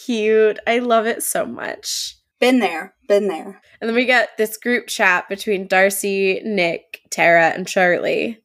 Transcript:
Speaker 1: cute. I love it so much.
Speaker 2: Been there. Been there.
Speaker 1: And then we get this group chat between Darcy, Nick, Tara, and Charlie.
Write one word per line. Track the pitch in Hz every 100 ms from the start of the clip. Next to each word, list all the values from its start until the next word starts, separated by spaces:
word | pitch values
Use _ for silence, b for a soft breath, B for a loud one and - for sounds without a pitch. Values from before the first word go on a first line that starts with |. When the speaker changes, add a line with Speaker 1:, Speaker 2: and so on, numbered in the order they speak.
| -
Speaker 1:
cute. | 226 214 220 214 208 -
I | 240
love | 247 226 220
it | -
so | - 180 -
much. | 117 - - - - - - _ _
Speaker 2:
Been | 240 262
there. | 185 160 - _ -
Been | 202 202
there. | 160 190 196 b b
Speaker 1:
And | 226
then | 233
we | 247
get | 247 - -
this | 214 -
group | 240 240 -
chat | - 196 180 -
between | 196 - 190 190
Darcy, | 185 196 196 202 196 190 185
Nick, | 220 202 170 - - - _
Tara, | - 165 170 160
and | - 185
Charlie. | 196 180 170 - - 233 220